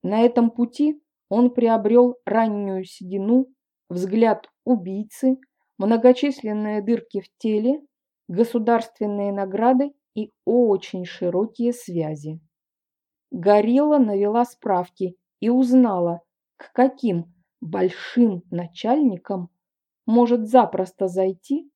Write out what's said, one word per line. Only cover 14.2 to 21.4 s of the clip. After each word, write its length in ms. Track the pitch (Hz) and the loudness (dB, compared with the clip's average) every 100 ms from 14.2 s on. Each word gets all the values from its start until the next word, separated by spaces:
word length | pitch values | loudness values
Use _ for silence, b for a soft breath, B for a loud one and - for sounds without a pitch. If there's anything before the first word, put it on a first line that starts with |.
| 202 226 247 | 0 0 -2
справки 720 | - 220 196 214 _ 185 180 _ _ | -4 -2 -2 -2 _ -10 -10 _ _
и 80 | 214 | 0
узнала, 720 | 254 254 254 247 185 170 170 _ _ _ _ | 2 4 4 4 2 -2 -4 _ _ _ _
к 140 | - | -10
каким 600 | - 262 269 233 175 165 _ _ _ | 0 0 0 -2 -2 -6 _ _ _
большим 840 | 160 190 180 - - - 233 180 - | -10 -2 -2 -4 -6 2 2 2 -8
начальникам 1000 | 175 175 - 220 277 277 180 - 196 180 _ _ _ _ _ - | -8 -8 -8 -2 2 2 -2 -8 -8 -8 _ _ _ _ _ 0
может 420 | 226 240 240 214 | 2 4 2 4
запросто 600 | 247 220 185 185 _ 190 | 4 4 -2 -6 _ -4
зайти 640 | 180 190 185 | 0 -2 -4